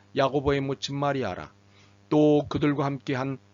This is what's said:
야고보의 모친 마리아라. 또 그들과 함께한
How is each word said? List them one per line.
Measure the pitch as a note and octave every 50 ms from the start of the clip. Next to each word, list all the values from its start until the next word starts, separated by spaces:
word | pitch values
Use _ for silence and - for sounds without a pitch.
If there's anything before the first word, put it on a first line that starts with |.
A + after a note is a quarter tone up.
| _ _ -
야고보의 | - C#3 C3+ B2 D3 C3+ C#3+ C#3+ C#3
모친 | C3+ C#3 C#3 - - - C#3
마리아라. | C#3 C#3+ C#3+ C#3 C3+ B2 G2+ F2+ F2 D2+ D2 _ _ _ _ _ - - - - _ _ -
또 | D3+ D3+ D3+ D3+ D3 D3 C#3+ -
그들과 | - D3 D3 D3 C#3+ C3+ C#3+
함께한 | C#3 C#3+ C3 - - C#3 B2+ C3 C#3 C3+ C3 _ _